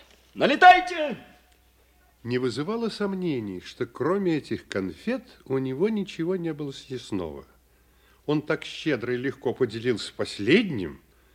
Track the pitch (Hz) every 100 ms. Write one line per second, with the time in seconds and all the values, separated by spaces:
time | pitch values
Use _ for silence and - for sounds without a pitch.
0 | - - _ - 180 294 370 359 359 339
1 | 302 208 - - _ _ _ _ _ _
2 | _ _ 117 123 127 113 156 233 226 -
3 | 202 190 180 131 104 90 - - 120 -
4 | 135 196 185 156 - 107 - 101 95 82
5 | - 262 - - - 135 131 131 208 220
6 | 190 - 165 185 165 151 147 135 - 127
7 | - 98 82 71 67 _ _ _ _ _
8 | _ _ - 151 151 156 - - 156 127
9 | 120 123 135 - 131 - 127 113 120 107
10 | - - 104 - 104 185 208 127 85 -
11 | _ _ _